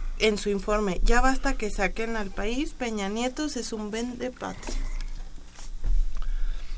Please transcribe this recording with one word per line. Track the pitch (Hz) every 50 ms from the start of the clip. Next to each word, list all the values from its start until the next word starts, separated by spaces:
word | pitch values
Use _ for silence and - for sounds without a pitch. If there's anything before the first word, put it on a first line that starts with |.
| - - - -
en | 208 220 208
su | 202 - 208
informe. | 190 196 190 - 208 214 214 196 175 -
Ya | - - 233 247
basta | 247 262 262 262 - 277 269
que | - 220 202
saquen | - - 196 180 - - 226 226 233
al | 220 208 190
país. | - - 196 214 240 262 311 320 - -
Peña | 254 233 220 208 196 196
Nieto | 208 226 240 254 254 294 302
es | 294 - 247 220 -
un | 233 208 214 208
vendepatria". | 208 226 240 247 233 240 240 254 247 - 202 190 190 - - - - - - - - - - - - - - - - - - - - - - - - - - - - - - - - - - - - - - - - - - - -